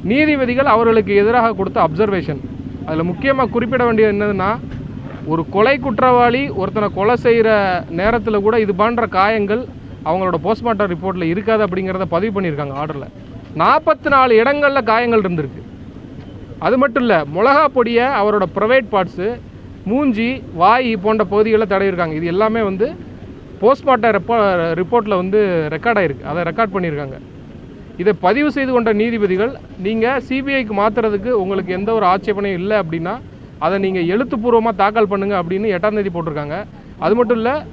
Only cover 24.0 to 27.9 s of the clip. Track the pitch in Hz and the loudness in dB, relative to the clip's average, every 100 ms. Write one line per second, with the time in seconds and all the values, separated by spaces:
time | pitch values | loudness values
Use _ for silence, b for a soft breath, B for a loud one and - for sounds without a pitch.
24 | 226 202 175 233 202 180 165 165 185 240 | 4 2 0 2 2 2 0 -2 0 0
25 | 208 190 185 214 202 170 151 160 349 214 | 2 -2 2 2 2 0 -2 -2 0 2
26 | 170 123 143 160 170 214 226 190 175 143 | 0 -2 -6 -4 -4 -2 -2 0 -2 -4
27 | 139 139 - - - - - - - | -8 -12 -16 -20 -18 -18 -18 -20 -18